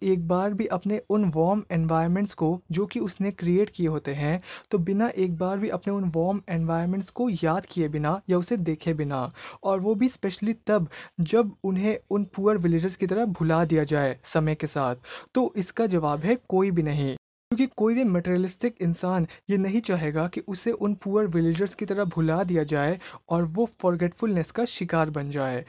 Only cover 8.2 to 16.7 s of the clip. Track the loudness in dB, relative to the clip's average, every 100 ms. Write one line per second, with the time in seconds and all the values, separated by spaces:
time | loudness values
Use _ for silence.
8.2 | 0 0 2 -2 -2 -2 -2 -2 -2 -4
9.2 | -6 -8 -18 -6 0 0 2 2 2 0
10.2 | -4 -2 -2 -2 2 2 0 -6 -10 -4
11.2 | 2 2 2 -2 -4 0 0 -2 -2 -2
12.2 | -2 0 2 2 4 2 2 -2 0 0
13.2 | 0 0 2 4 4 2 2 2 0 -2
14.2 | -2 0 2 0 -2 -2 -2 -2 -8 -18
15.2 | -4 0 0 0 -4 0 0 2 0 0
16.2 | 0 0 0 2 2